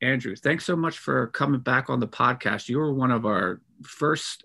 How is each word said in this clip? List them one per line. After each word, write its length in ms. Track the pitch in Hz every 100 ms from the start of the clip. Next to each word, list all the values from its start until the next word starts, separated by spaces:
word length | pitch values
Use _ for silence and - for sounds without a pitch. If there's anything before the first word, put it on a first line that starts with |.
Andrew, 320 | 123 131 104
thanks 300 | 95 143 165
so 100 | -
much 240 | 170 165 -
for 300 | - 131 117
coming 320 | - 143 135
back 280 | 127 127 131
on 120 | 123
the 80 | 113
podcast. 600 | - 123 127 101 101 -
You 100 | 127
were 140 | 156
one 200 | 135 127
of 120 | 117
our 360 | 110 95 92 - _ -
first 580 | - - 151 160 - -